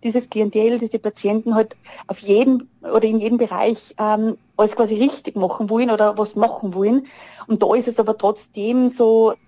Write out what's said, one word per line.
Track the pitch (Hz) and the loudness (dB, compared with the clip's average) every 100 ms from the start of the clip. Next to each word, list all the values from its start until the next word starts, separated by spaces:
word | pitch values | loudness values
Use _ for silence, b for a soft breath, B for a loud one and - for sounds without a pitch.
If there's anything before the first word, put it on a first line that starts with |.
dieses | 233 233 240 | -2 -4 -4
Klientel, | 214 208 214 226 240 | -4 -2 0 0 0
diese | 226 226 | -4 -4
Patienten | 214 - 202 220 226 | -6 -4 -2 -2 0
halt | 220 220 - B B - | 0 -2 -6 B B -12
auf | 196 | -12
jeden | 202 202 269 254 - _ | 0 2 4 2 -2 _
oder | - 226 | -2 0
in | 220 220 | 2 0
jedem | 214 233 | 0 0
Bereich, | 220 185 208 226 - - | -2 0 -2 -2 -10 -6
ähm, | 214 214 220 202 _ - | -2 0 -2 -4 _ 0
alles | 214 214 | 0 2
quasi | 220 214 | -2 2
richtig | 269 277 - - | 0 -2 -10 -4
machen | 185 - 208 | -4 -2 -2
wollen | 220 247 | 0 0
oder | 214 214 208 | 2 0 0
was | 208 | -4
machen | - 226 - 202 | 0 -2 -2 -8
wollen. | 180 202 262 269 B B B B | -2 2 0 -2 B B B B
Und | 220 | 0
da | 202 | 2
ist | 240 240 | 2 0
es | 233 | -2
aber | 214 220 | -2 0
trotzdem | 202 208 _ - 208 247 247 | -2 -2 _ -8 -2 0 0
so | 247 226 226 220 - | 2 2 4 2 0